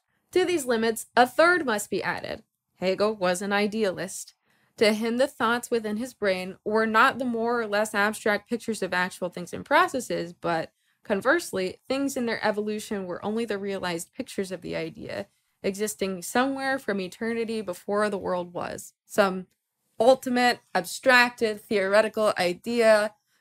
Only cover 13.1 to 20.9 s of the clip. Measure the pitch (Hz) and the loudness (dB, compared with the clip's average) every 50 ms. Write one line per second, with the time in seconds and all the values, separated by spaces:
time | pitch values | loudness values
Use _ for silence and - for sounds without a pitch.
13.1 | 175 - - 208 214 226 233 214 208 196 202 202 196 185 190 180 170 170 - - | -8 -8 -6 -4 -4 -4 -4 -4 -4 -6 -4 -6 -6 -4 -4 -4 -4 -6 -6 -8
14.1 | _ - - - - - 196 185 190 175 - 165 165 165 165 165 - - - - | _ -12 -10 -8 -6 -8 -6 -6 -8 -10 -8 -8 -6 -6 -6 -8 -10 -12 -12 -10
15.1 | - - - - _ _ _ _ _ _ - 196 190 196 214 214 - - 202 190 | -8 -8 -10 -10 _ _ _ _ _ _ -4 -4 -4 -2 -4 -6 -4 -4 -4 -4
16.1 | 190 175 170 - - 240 262 277 269 269 269 269 269 269 - - 202 196 185 180 | -4 -6 -8 -2 0 0 0 0 -2 -2 -2 -4 -4 -4 -4 -4 -4 -4 -4 -6
17.1 | - - 226 226 233 226 226 220 226 220 208 185 180 - - - 202 208 214 208 | -8 -8 -6 -6 -4 -4 -4 -4 -6 -6 -6 -8 -10 -8 -6 -4 0 0 0 0
18.1 | 202 185 180 180 185 180 175 175 175 165 - - - - - - - _ _ _ | -2 -2 -4 -2 -4 -4 -4 -6 -8 -8 -8 -8 -10 -12 -14 -16 -20 _ _ _
19.1 | - - 202 190 185 185 180 - _ _ _ _ _ _ _ _ _ - 226 254 | 2 2 2 2 2 -2 -8 -12 _ _ _ _ _ _ _ _ _ 4 6 6
20.1 | 262 262 - 262 247 247 247 247 240 - _ _ - 185 175 - | 6 6 4 0 0 2 2 2 2 0 _ _ -4 -4 -4 -4